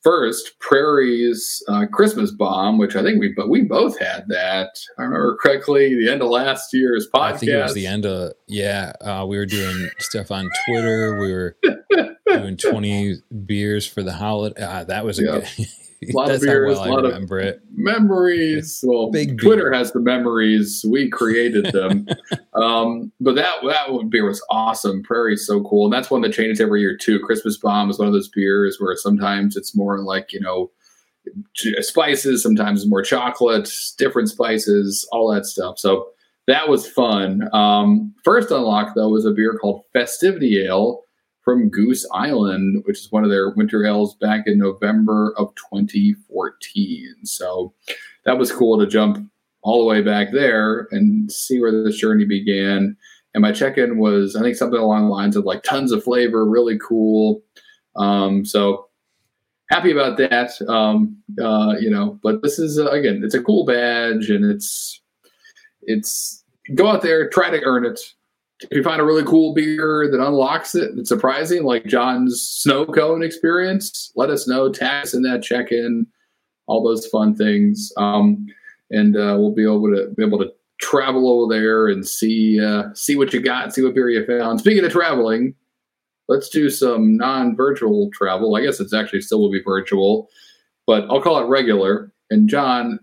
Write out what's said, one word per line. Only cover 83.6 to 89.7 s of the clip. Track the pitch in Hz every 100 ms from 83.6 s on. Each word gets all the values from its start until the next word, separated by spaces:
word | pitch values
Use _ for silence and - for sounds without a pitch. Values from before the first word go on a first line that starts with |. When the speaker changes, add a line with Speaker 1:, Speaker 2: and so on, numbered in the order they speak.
| 123
Speaker 1:
see | -
what | 131
beer | 127 123
you | 117 107
found. | 120 117 113
Speaking | 202 214 175
of |
traveling, | 170 170 135 113 113 127 135 _ _ _ _ _ _ -
let's | 135 139
do | 156 147
some | 135 131 113 110 110
non-virtual | 127 135 123 110 135 139 113 104 101
travel. | - 95 95 110 107
I |
guess | 139 139
it's | 98
actually | 107 107 98
still | - 110
will | 101
be | 98
virtual, | -